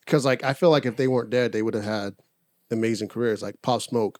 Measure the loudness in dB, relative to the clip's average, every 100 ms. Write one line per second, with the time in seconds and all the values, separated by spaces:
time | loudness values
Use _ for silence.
0 | 0 2 2 0 0 2 4 4 2 0
1 | 0 0 0 0 0 0 -2 -2 -4 -4
2 | -6 -10 _ _ _ _ -6 -2 0 -2
3 | -4 -2 -2 -2 -6 -6 -2 -2 -2 -2
4 | -2